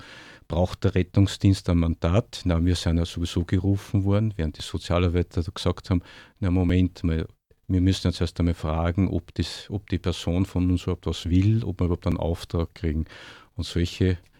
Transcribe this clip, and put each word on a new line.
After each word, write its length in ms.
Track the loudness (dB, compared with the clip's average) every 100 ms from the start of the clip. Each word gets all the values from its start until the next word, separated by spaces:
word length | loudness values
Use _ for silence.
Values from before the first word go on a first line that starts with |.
| -6 -20 -20 -20 -4
„Braucht 340 | 0 0 0
der 120 | 0 0
Rettungsdienst 760 | 2 2 2 4 2 2 2
ein 80 | 2
Mandat?“ 640 | 2 0 2 2 0 -4
Na, 220 | 0 2 2
wir 100 | 0
sind 220 | 0 0
ja 80 | 0
sowieso 400 | -4 -4 -2 0
gerufen 580 | 0 2 0 -2 -2
worden, 300 | 2 0 0 -2
während 220 | -4 -4
die 40 |
Sozialarbeiter 800 | -8 -8 -2 0 2 2 0 -2
da 100 | -4 -2
gesagt 340 | -2 -2 -2
haben, 120 | -2 -4 -16 -20 -4
„Na, 100 | 0
Moment 500 | 2 2 4 2 0 -2
mal, 200 | -2 -4 _ _ _ -2
wir 100 | 2
müssen 300 | 2 2 0
jetzt 100 | -2
erst 180 | -2 0
einmal 140 | 0 0
fragen, 520 | -2 0 0 0 0
ob 260 | -2 -4 -6
das, 320 | -6 -8 -10
ob 180 | -10 -4
die 120 | -4
Person 460 | -2 -4 -2 0 0
von 240 | 0 0
uns 140 | 0
überhaupt 220 | -2 -4 -4
was 240 | -6 2
will, 340 | 4 4 2
ob 160 | 0 -2
wir 60 | -2
überhaupt 220 | 0 -2
einen 100 | 0
Auftrag 580 | -2 -4 -4 -4 -4 -4
kriegen.“ 300 | -2 -2 -4 -10 -20 -20 -14 -10
Und 100 | -4
solche 520 | -2 -2 0 0 0 _ _